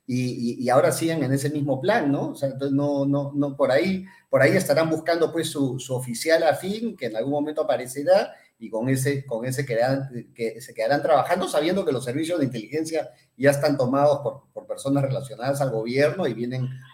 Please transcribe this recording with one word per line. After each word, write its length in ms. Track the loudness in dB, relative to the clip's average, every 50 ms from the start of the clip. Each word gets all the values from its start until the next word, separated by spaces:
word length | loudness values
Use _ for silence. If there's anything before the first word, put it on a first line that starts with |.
| _ -4
y, 440 | -2 -2 -2 -2 -2 -2 -4 -4 -4 -2
y, 60 | 0
y 40 | 4
ahora 200 | 4 6 6 4
siguen 320 | 2 2 0 0 0 0
en 100 | 0 2
ese 180 | 0 0 0 0
mismo 320 | -2 -2 0 0 0 0
plan, 280 | 2 2 2 2 2 2
¿no? 200 | 0 0 -2 -4
O 40 | -4
sea, 140 | -4 -4 -4
entonces 260 | -4 -2 -2 0 0
no, 300 | 2 2 2 0 0 2
no, 260 | 2 2 0 0 -2 -2
no, 200 | -2 -2 -2 0
por 140 | 0 2 4
ahí, 360 | 4 4 2 2 0 -2 -6 -10 -18 -18 _ 0
por 100 | 2 4
ahí 160 | 6 6 6
estarán 320 | 4 2 2 2 2 2 2
buscando, 420 | 0 -2 0 0 0 2 2 0
pues, 200 | 0 -2 -4 -4
su, 280 | -2 -2 -2 -2 -2 -4
su 160 | -6 -6 -6
oficial 480 | -6 -4 -6 -6 -4 0 2 2 4 4
afín, 520 | 2 2 2 -2 -6 -6 -4 -6 -6 -6
que 100 | -6 -8
en 100 | -6 -4
algún 160 | -2 -2 -2
momento 300 | -2 -2 -2 -4 -2 -4
aparecerá, 720 | -2 0 -2 -2 -2 -6 -8 -4 2 4 4 4 4 0 -8 -18 _ _ _ -18
y 120 | -14 -6
con 180 | -4 -2 0 0
ese, 380 | 0 0 2 0 0 -2 -4
con 180 | -6 -6 -6 -4
ese 220 | -4 -4 -4 -4
quedarán, 680 | -2 0 0 2 2 0 0 -2 -6 -8 -12 -12 -12 _
que 280 | -6 -6 -6 -6 -8
se 100 | -16 -14
quedarán 300 | -6 -4 0 0 0 2
trabajando, 440 | 2 4 4 4 4 2 0 0 0
sabiendo 380 | 0 0 0 0 2 0 0 0
que 80 | 0
los 120 | -2 -2 -2
servicios 340 | -4 -4 -4 -2 -2 0 0
de 80 | 0
inteligencia 640 | -2 -2 -6 -10 -6 -6 -6 -4 -2 -4 -4 -4 -6 -10 _ _ _ _
ya 140 | 2 4 4
están 260 | 4 4 2 0 2
tomados 440 | 2 0 0 2 4 4 4 4 2
por, 280 | -2 -6 -6 -8 _ _
por 140 | -18 -16 -12
personas 380 | -10 -10 -6 -2 0 0 0 0
relacionadas 560 | 0 -2 -4 -6 -8 -10 -6 -4 -2 -2 0
al 100 | -2 -2
gobierno 560 | -2 -2 -2 0 2 2 2 2 2 0 -2
y 60 | -2
vienen 340 | -2 -4 -4 -4 -4 -4 -4 -6 -6 -10 -16 -14